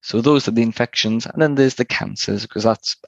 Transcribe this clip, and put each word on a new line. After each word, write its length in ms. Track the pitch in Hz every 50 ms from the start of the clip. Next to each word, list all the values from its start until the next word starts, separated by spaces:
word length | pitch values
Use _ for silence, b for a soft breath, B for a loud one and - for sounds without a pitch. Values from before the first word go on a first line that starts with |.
So 220 | _ - - 110 113
those 260 | 143 151 143 - -
are 40 | 117
the 100 | 113 117
infections. 640 | 113 110 - 120 - - - - 110 110 113 -
And 160 | - - - 156
then 120 | 151 143
there's 180 | 139 135 131 -
the 100 | - 127
cancers, 640 | - - - 104 98 101 - - - 101 101 110
'cause 160 | 110 - - 104
that's, 340 | 113 110 - - - - _ -